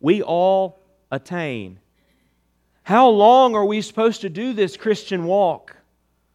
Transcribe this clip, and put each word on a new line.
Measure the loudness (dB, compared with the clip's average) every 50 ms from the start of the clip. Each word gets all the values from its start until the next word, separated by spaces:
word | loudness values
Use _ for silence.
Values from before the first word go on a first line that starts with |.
we | 0 0 0 0
all | 0 -4 -2 0 0 0 0 0 -2 -4 -8 _ _ _ _ _ _ _
attain." | -12 -12 -10 -10 -10 -8 -8 -8 -8 -10 -12 -14 -18 -20 _ _ _ _ _ _ _ _ _ _ _ _ _ _ _ _ _ _ _ _ _
How | -2 2 4 4
long | 4 4 6 6 6 6 6 4 4 2
are | 0 -2
we | 0 -2 -4
supposed | -6 -6 -4 -2 -2 -2 -2 -4
to | -10 -10
do | -8 -8 -8 -6 -4
this | -4 -4 -4 -4
Christian | -8 -4 -4 -4 -4 -4 -8 -8 -6 -4
walk? | -2 0 0 0 -2 -2 -6 -12 -20 -20 _ _ _ _ _ _ _ _ _ _ _